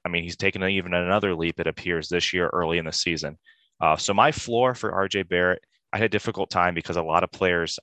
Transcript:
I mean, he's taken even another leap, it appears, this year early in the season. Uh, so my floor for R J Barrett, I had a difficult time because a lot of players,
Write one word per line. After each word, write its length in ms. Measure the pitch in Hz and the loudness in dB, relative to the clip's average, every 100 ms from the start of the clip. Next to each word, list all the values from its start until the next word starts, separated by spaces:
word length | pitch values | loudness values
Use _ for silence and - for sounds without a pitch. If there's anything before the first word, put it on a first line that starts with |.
| 87 | -4
I 20 | |
mean, 160 | 85 | -4
he's 140 | 85 80 | -4 -2
taken 260 | 98 92 | -2 0
even 300 | 95 98 90 | -2 -2 0
another 400 | 90 90 101 101 | -2 2 2 2
leap, 260 | 82 85 - | 0 -2 -2
it 60 | 82 | -4
appears, 420 | - 87 85 78 | -4 -4 -4 -2
this 240 | 87 - | -2 0
year 160 | 90 85 | -2 0
early 300 | 87 82 85 | 0 0 -2
in 80 | 80 | -2
the 60 | |
season. 440 | - 87 78 76 76 _ _ _ _ | -4 -2 -4 -6 -10 _ _ _ _
Uh, 180 | 80 78 | 2 2
so 180 | - | 2
my 180 | 101 139 | 4 4
floor 420 | 156 - 117 127 | 2 -2 2 2
for 200 | 120 110 | 0 -2
R 120 | 92 98 | 0 0
J 160 | 101 | -2
Barrett, 400 | 90 90 90 90 _ _ _ | 0 2 2 2 _ _ _
I 60 | 101 | 0
had 80 | 110 | 0
a 20 | |
difficult 400 | 101 - 98 95 | 0 -2 -4 -2
time 260 | 92 87 | 2 2
because 220 | 85 - 85 | 0 -4 -4
a 60 | |
lot 220 | 80 82 | 0 0
of 60 | 90 | 0
players, 480 | - 92 87 82 - | 0 2 2 -2 -6